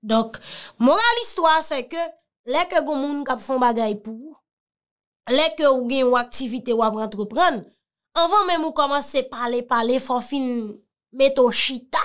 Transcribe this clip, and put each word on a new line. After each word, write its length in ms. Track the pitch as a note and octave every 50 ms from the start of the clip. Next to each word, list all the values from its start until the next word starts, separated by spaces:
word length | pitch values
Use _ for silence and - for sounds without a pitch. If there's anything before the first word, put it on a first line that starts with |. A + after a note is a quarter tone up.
| -
Donc, 360 | G#3+ A3 A3+ A3 A3+ - - - - - - - - - _
morale 240 | A#3 B3+ D4+ G4+ A4 A#4+ A#4+ A#4+ A#4
histoire, 400 | - - - E4 D#4+ D#4 D#4+ D#4
c'est 240 | D#4+ D#4 C4+ A#3+
que, 100 | B3 - E4 E4+ E4 E4 _ _ _ _ _ _
les 200 | A#3 B3+ D4+ F4+ F4+
que 120 | F#4 E4+ D4
gon 140 | C4+ D4+
moun 280 | C4+ C4+ C#4+ D4 C#4+ C#4+
k'ap 140 | - C4+ A3+
font 220 | - - C4+ B3+
bagay 340 | B3 A#3+ A#3+ A3+ A3+ G#3+ G#3
pour, 460 | G#3 - A3 A3+ A3+ B3+ D#4 D#4 _ _ _ _ _ _ _ _ _ _ _ _ _ _ _ _ _ _ -
les 260 | A#3+ C#4 D#4 D#4+ D#4+
que 100 | D#4+ D#4 C#4+
ou 200 | C4+ C4 B3 A#3+
gen 140 | C4 C4+ C4
ou 120 | B3 B3
activité 560 | B3 A#3+ A#3+ - - C4+ A#3+ A3 B3+ - B3 A#3
ou 100 | A3+ A3+
ap 140 | A3 G#3
entreprendre, 680 | G#3+ A3 G#3 G3+ G3 G#3+ G3+ A3 A#3+ F4 F4 D4 G#3+ F3 - _ _ _ _ _ _ _ _ _
avant 320 | D#4+ E4+ E4+ F4+ G#4 G4+
même 180 | F4+ F4 E4 D#4
ou 80 | D#4+ -
commencer 500 | - D4 C#4 C#4 C#4+ C#4+ - - C#4 B3+
parler, 400 | C4 - A#3 A#3+ A#3+ A#3+ B3 B3
parler, 360 | B3 B3 A#3 A3+ A3+ B3+ C4
faut 220 | B3+ - B3+ B3
fin 500 | A#3+ - - C#4 C4 B3+ B3 A#3+ A3 G#3+ G#3 - _ _ _ _ _ _ _
mettre 300 | B3+ C4+ C#4 C4+ C#4 B3+
au 80 | A#3+
chita. 480 | - - - - C4+ A#3+ - _ - - -